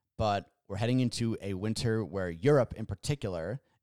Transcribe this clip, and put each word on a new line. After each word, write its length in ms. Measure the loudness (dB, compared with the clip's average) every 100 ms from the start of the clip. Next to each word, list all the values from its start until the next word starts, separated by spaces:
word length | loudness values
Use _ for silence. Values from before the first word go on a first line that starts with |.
| _ -2
but 320 | 0 0 -2 _ _
we're 80 | -2
heading 240 | 2 2
into 360 | 2 0 -2 -2
a 140 | -4
winter 500 | -2 -2 0 0 0
where 260 | 0 -2 -4
Europe 440 | 0 4 4 4 -2
in 80 |
particular 760 | -8 -6 -4 -4 -4 -4 -4 -6 -12 _